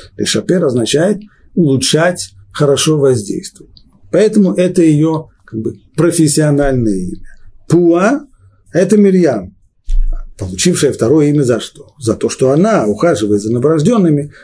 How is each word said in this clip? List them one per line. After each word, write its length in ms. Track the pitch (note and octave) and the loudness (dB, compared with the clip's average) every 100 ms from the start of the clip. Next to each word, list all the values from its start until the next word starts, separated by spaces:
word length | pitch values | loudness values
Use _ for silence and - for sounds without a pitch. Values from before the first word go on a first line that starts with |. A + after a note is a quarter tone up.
| - - | -20 -8
Лешапер 480 | - A2 - F3 | -4 -4 -2 0
означает 540 | D#3 A#2+ A2 C#3+ F3+ G3+ - _ _ | 0 -2 -2 0 0 -2 -8 _ _
улучшать, 800 | - D3+ C3 C3 D3+ F3 F3+ - - - | -2 0 0 0 0 0 -4 -12 -18 -20
хорошо 460 | - D3 C#3 D#3 D3+ | -4 0 0 0 0
воздействовать. 840 | C3+ B2 G2+ - - - - - _ _ - | 2 0 -4 -10 -10 -20 -20 -20 _ _ -4
Поэтому 400 | E3 G#3+ G#3+ F#3 | 0 2 2 2
это 280 | F3+ F3+ F3+ | 2 0 2
ее, 460 | E3 D3 D#3+ D#3+ - _ | 2 2 0 -2 -8 _
как 160 | _ A2+ | _ -10
бы, 200 | A2 - _ - | -8 -10 _ -2
профессиональное 1000 | E3+ E3+ D3+ D3+ D3+ C#3+ C#3+ B2+ A2 | 0 2 0 2 0 0 0 0 0
имя. 320 | F#2+ F#2 - - - - - - | -2 -6 -10 -16 -20 -20 -20 0
Пуа – 520 | E3 F3 E3+ G3+ C#4 - _ _ _ _ | 2 4 2 2 0 -6 _ _ _ _
это 240 | E3 F#3 G#3+ | -2 2 4
Мирьям, 600 | G3+ F#3 D#3+ A2 F#2 - _ _ - - - - - - | 4 4 2 -2 -8 -18 _ _ -2 0 0 -2 -8 -12
получившая 540 | F#2 F#2 F3+ E3+ C#3 | -10 -2 0 0 -2
второе 380 | F#2+ A2 D#3 D3 | 0 0 2 2
имя 120 | D3 | 2
за 160 | B2 A2+ | 0 -2
что? 360 | - - - _ | -6 -16 -20 _
За 160 | A2+ | -4
то, 140 | G2+ A2+ | -2 -4
что 240 | - C3 | -2 0
она, 340 | D3 G#3 G3 G#2+ | 2 2 2 0
ухаживая 520 | G#2 E3+ C3+ G#2+ G#2 | 0 0 0 0 -2
за 120 | G#2+ | 0
новорожденными, 800 | A#2+ C#3 D#3+ D#3+ A#3+ F3 D3 D3 - | -2 0 2 2 2 2 0 -4 -14